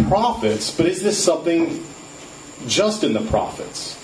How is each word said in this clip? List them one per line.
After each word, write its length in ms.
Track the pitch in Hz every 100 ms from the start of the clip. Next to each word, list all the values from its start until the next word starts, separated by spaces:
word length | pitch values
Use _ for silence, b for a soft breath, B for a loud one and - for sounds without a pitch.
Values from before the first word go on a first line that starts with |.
| -
prophets, 640 | 196 240 - 107 110 -
but 140 | - 165
is 160 | 185
this 200 | 202 -
something 640 | - 156 170 165 156 147 - - - - - - - - 123
just 360 | 131 214 214
in 100 | 143
the 80 | 110
prophets? 760 | - 107 - - - - - -